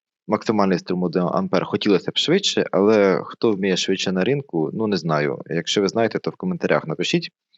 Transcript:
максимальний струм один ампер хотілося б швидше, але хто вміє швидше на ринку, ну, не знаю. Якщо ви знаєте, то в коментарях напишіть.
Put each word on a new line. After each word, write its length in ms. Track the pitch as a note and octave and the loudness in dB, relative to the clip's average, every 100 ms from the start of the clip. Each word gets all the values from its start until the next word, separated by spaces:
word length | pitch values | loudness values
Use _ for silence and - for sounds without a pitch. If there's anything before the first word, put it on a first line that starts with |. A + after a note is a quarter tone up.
| _ _ - | _ _ -4
максимальний 520 | G#2 - G#2+ G2 F2 | -2 0 2 2 2
струм 240 | - F2+ | 0 -2
один 200 | F2+ E2+ | -2 0
ампер 420 | F2 - F#2+ F2+ - | 0 0 0 -2 0
хотілося 460 | G#2 G#2+ F#2 - | -2 2 2 2
б 60 | - | -2
швидше, 480 | - F#3 - - F#2 | 0 0 0 -2 0
але 500 | - G2+ A2 G2 F2 - | 2 4 6 4 2 -2
хто 260 | - A#2 | -2 0
вміє 260 | G2+ G2 F2+ | 0 0 0
швидше 340 | - F#2+ - | 0 -2 -2
на 120 | F#2 | 0
ринку, 460 | F#2+ C#3+ - E2+ D#2 | 0 -2 -2 -2 -2
ну, 140 | G2+ A2 | -2 -2
не 100 | F#2+ | 0
знаю. 440 | D#2+ D2+ D2 B1+ - | 0 0 0 -4 -4
Якщо 320 | D#2+ E2+ - | -6 -2 0
ви 60 | G2 | 0
знаєте, 320 | A2 A2+ - | 0 -2 -2
то 120 | - | -6
в 40 | - | -6
коментарях 520 | F#2 F2 - D#2 D#2 | -6 -4 0 0 0
напишіть. 440 | D#2+ F2+ F3 E3+ - _ | -4 0 -2 -2 -12 _